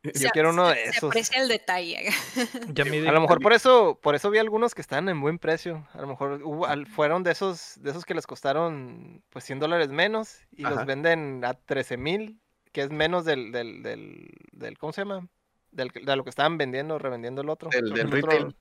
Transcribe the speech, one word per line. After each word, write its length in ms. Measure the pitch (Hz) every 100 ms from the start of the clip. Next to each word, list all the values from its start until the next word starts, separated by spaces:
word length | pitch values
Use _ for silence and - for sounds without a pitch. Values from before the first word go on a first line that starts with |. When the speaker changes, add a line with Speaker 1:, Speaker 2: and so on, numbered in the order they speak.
| 151
Speaker 1:
Yo 160 | 147 139
Speaker 2:
se, 0 |
Speaker 1:
quiero 180 | 156 160
uno 160 | 165 180
Speaker 2:
se, 40 |
Speaker 1:
de 120 | 127
Speaker 2:
se 140 | 113 233
Speaker 1:
esos. 180 | 151 226
Speaker 2:
aprecia 260 | 226 254
el 60 | 262
detalle. 600 | 220 - 180 175 - 208
<laughs> 400 | - - 254 233 247 233
Speaker 3:
Ya 200 | 135 143
me 140 | 151 156
Speaker 1:
A 60 |
Speaker 3:
di 0 |
Speaker 1:
lo 100 | 156
mejor 200 | 160 165
por 120 | 135
eso, 460 | 226 262 247 190 131
por 140 | 147 147
eso 140 | 202
vi 80 | 214
algunos 380 | 220 220 233 -
que 60 |
están 280 | - 139 190
en 120 | 160
buen 180 | 143 170
precio. 480 | 156 165 180 160 143
A 80 | -
lo 60 | 139
mejor 340 | 131 139 143
hubo, 220 | 147 151 175
al-, 180 | 147 139
fueron 380 | - 151 175
de 80 | 180
esos, 420 | 156 196 170 - -
de 80 | 143
esos 140 | 160 -
que 80 |
les 140 | 170 -
costaron, 960 | 127 139 143 170 147 127 - - - _
pues, 160 | - -
cien 140 | 135
dólares 300 | 151 170 147
menos 520 | 143 196 220 220 - _
y 140 | - 139
los 180 | 139
Speaker 4:
Ajá. 20 | 135
Speaker 1:
venden 580 | 135 165 165 147 131 123
a 80 | 127
trece 420 | _ 135 127 123
mil, 440 | 139 196 214 220 _ _ _
que 100 | -
es 100 | 139
menos 340 | 151 156 180 165
del, 260 | 139 110
del, 300 | 120 117 95
del, 480 | 113 110 104 - 50 - -
del, 260 | - 113 -
¿cómo 160 | 151
se 80 | 156
llama? 280 | 202 196 180 _ _ _ _
Del, 180 | - 127
de 260 | 113 135 135
lo 80 |
que 60 | 127
estaban 280 | - 147 165
vendiendo, 420 | 135 131 151 151
revendiendo 420 | 139 120 117 131
el 80 | 147
otro. 220 | 156 165
Speaker 4:
Del, 140 | 123 113
Speaker 1:
Creo 120 | 107
Speaker 4:
del 100 | 113
Speaker 1:
que 0 |
el 60 |
otro 200 | 135 156
Speaker 4:
retail. 220 | 156 143 -